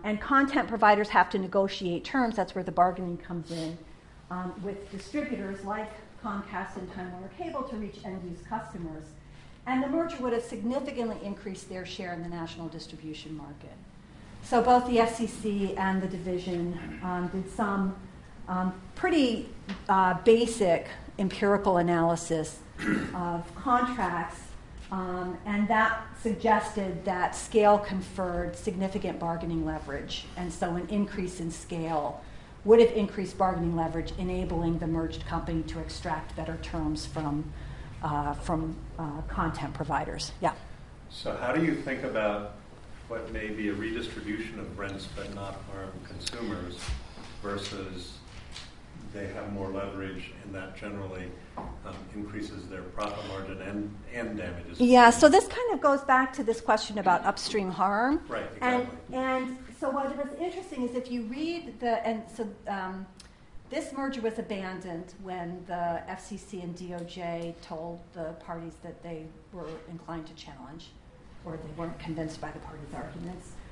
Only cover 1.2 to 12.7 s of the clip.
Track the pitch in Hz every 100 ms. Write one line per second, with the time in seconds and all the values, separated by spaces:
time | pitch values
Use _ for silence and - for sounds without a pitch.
1.2 | - 202 185 202 196 - 180 170 - 269
2.2 | 233 196 180 190 185 165 180 180 180 170
3.2 | - 175 160 165 160 170 - - - -
4.2 | - 180 180 - 196 196 - 190 - 294
5.2 | 233 202 196 196 196 214 214 - - -
6.2 | 214 202 - 185 190 202 180 190 180 180
7.2 | 190 - 339 269 254 214 202 - 196 185
8.2 | 175 170 - 226 - 196 165 151 - -
9.2 | - - - - 240 262 285 330 339 254
10.2 | 240 233 - 214 226 277 269 240 226 202
11.2 | 202 196 196 190 - 185 185 - 180 170
12.2 | 170 170 165 170 160